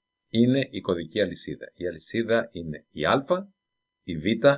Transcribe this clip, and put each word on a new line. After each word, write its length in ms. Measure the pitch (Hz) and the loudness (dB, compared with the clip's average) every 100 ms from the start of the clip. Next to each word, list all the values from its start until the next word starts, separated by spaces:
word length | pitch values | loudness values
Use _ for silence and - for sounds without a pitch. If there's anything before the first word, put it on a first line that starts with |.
| _ _ - | _ _ -2
είναι 400 | 113 123 135 127 | 4 4 4 0
η 100 | 95 | -6
κωδική 400 | 98 87 80 107 | -2 -2 -2 -2
αλυσίδα; 500 | 92 80 - 67 - | -2 -2 -10 -10 -12
Η 120 | - 87 | -8 -8
αλυσίδα 640 | 82 - 113 113 113 - | -8 -6 -4 0 0 0
είναι 340 | 87 82 73 _ | -10 -10 -10 _
η 140 | - | -4
Α, 200 | 78 135 135 180 202 _ _ _ _ _ | 0 2 2 -2 -4 _ _ _ _ _
η 140 | - 80 | -8 -4
Β, 80 | 90 113 139 | -2 4 4